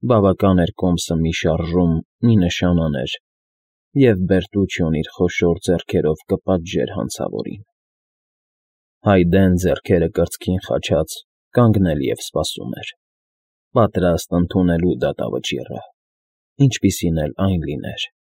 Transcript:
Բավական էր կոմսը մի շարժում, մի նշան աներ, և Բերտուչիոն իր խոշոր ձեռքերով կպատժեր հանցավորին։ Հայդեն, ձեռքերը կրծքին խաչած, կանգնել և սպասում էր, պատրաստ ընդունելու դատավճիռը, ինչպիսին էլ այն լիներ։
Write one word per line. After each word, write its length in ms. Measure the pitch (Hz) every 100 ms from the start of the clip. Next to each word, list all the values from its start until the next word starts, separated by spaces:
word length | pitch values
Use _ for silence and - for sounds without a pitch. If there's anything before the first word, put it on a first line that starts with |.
Բավական 540 | 120 117 98 92 101 92
էր 120 | 85
կոմսը 420 | - 92 87 - 85
մի 140 | 82
շարժում, 600 | 82 90 82 82 87 87 80 - _
մի 120 | 120 110
նշան 440 | 87 - 90 87
աներ, 300 | 80 69 64 - _ _ _ _ _ _ _ 139
և 280 | 131 98 90
Բերտուչիոն 720 | 95 82 101 95 - 85 78
իր 100 | 78
խոշոր 520 | - 90 - 87 82
ձեռքերով 600 | - 87 - 92 76 78 _
կպատժեր 640 | 92 - 92 85 87 69
հանցավորին։ 720 | 104 110 - - 50 - - 107 _ _ _ _ _ _ _ _ _ _ _ _ _ 110
Հայդեն, 500 | 98 87 92 95 90
ձեռքերը 520 | 90 - - 92 82
կրծքին 480 | - 85 - - 92
խաչած, 540 | - 64 - - 80 - - _ _ -
կանգնել 480 | 120 98 92 76
և 200 | 65 53
սպասում 500 | - - 78 - - -
էր, 160 | - - _ _ _ _ _ _ _ 127
պատրաստ 600 | 104 - 87 85 - 87
ընդունելու 600 | 87 101 90 85 90 85
դատավճիռը, 840 | 71 - 57 - - 65 - 65 - _ _ _ _ _ _ _
ինչպիսին 640 | 139 - 101 92 87 82
էլ 160 | 73 -
այն 260 | 98 92
լիներ։ 420 | 71 71 - - - _